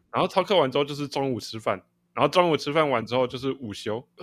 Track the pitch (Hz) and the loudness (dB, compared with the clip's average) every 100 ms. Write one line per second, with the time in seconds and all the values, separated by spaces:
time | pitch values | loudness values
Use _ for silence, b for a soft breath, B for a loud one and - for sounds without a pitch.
0 | _ 117 180 196 185 190 135 143 143 143 | _ -2 0 0 2 4 4 2 -2 -4
1 | 139 147 135 110 - 110 117 98 - _ | -6 -2 -2 -4 -6 -6 -4 -4 -6 _
2 | _ - 143 185 175 143 147 156 151 120 | _ 0 2 4 4 2 2 2 2 0
3 | 107 127 123 127 131 139 113 98 110 110 | 0 0 0 -2 -6 -6 -8 -8 -6 -6
4 | - - | -8 -8